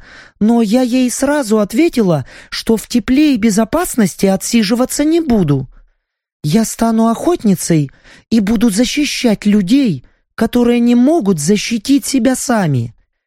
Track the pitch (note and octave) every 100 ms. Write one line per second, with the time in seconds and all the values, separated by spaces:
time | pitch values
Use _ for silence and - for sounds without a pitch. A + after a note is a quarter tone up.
0 | - - - - G#3 A#3 A3 B3 B3+ B3+
1 | B3+ - C4+ D4 A3+ A3 G#3 A3+ E4 B3+
2 | G3 D3+ B2+ - - - - A3 - A#3+
3 | G#3+ C4 D4+ B3+ A3+ F#3+ A3 D4+ F4+ -
4 | G3+ - G3 F#3+ - A#3+ G3 A3+ B3 -
5 | D4 E4+ D#4+ A3+ D#3+ C#3 B2+ - _ _
6 | _ _ _ _ D3+ F#3+ A3 - A3+ A3
7 | A3+ A3+ - F4 G#3 F#3 - E3 C#3+ _
8 | _ - - A3+ G3 A3+ A#3 F#3 B3 -
9 | D4 - B3 G3+ G#3 G#3 F3+ C4+ B3+ C#3
10 | - _ _ - F#3 B3 A#3+ A#3+ A#3+ A#3+
11 | B3+ E4+ G3+ F3 C#3+ G#3 - A3+ - C#4
12 | - C4+ A3+ B3 - A#3 E3+ C3 A#2 -
13 | _ _